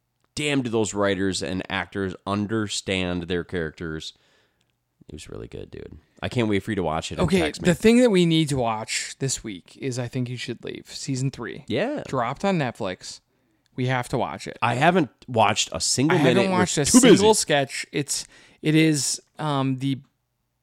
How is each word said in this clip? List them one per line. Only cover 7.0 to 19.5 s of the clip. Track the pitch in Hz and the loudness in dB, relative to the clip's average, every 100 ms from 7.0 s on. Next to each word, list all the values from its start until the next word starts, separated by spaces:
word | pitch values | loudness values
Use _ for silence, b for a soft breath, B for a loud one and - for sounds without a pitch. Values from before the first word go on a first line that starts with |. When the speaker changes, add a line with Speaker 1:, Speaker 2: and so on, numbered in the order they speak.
| - | -6
Speaker 1:
it | - | -4
and | 170 | 0
Speaker 2:
Okay, | 185 | 2
Speaker 1:
text | 156 - | 0 -2
me. | - | 0
Speaker 2:
the | |
thing | 165 214 233 | 4 6 6
that | 247 | 6
we | 185 | 4
need | 170 160 151 | 4 4 2
to | 139 | 0
watch | 117 110 110 - - - | -2 -4 -6 -6 -8 -6
this | 135 - | -6 -6
week | - 92 - - | -8 -12 -14 -10
is | 135 123 | -8 -6
I | 117 | -6
Think | 135 123 | -4 -6
You | 123 | -6
Should | - 117 | -10 -10
Leave, | - - - | -10 -12 -14
season | - - 127 135 | -12 -6 -4 -4
three. | - 107 55 - | -4 -10 -10 -4
Speaker 1:
Yeah. | 113 226 294 - | -2 -2 -4 -4
Speaker 2:
Dropped | 131 117 135 | -2 -2 -2
on | 196 185 | -2 0
Netflix. | 127 - 101 92 - - _ _ _ _ _ - | -2 -4 -8 -8 -12 -18 _ _ _ _ _ -6
We | 127 | -2
have | 127 123 | -2 -2
to | 131 | -4
watch | 90 82 - | -4 -6 -12
it. | - | -4
Speaker 1:
I | 117 120 | -2 2
haven't | 160 180 135 _ - | 4 4 2 _ -4
watched | 117 104 107 - | 2 4 4 -2
a | - | -4
single | - - 143 180 | -2 2 2 4
Speaker 2:
I | |
Speaker 1:
minute. | 143 120 | 4 4
Speaker 2:
haven't | - | 4
Speaker 1:
We're | 180 | 2
Speaker 2:
watched | 180 - | 0 0
a | 139 | 4
Speaker 1:
too | 254 | 6
busy. | 247 190 | 8 8
Speaker 2:
single | 214 | 8
sketch. | 214 - 143 135 - - | 2 2 0 0 -6 -6
It's, | 156 139 - - b b b | -6 -4 -6 -10 b b b
it | 156 | 2
is, | 156 160 151 - - _ - | 4 4 2 -2 -6 _ -8
um, | 151 | -4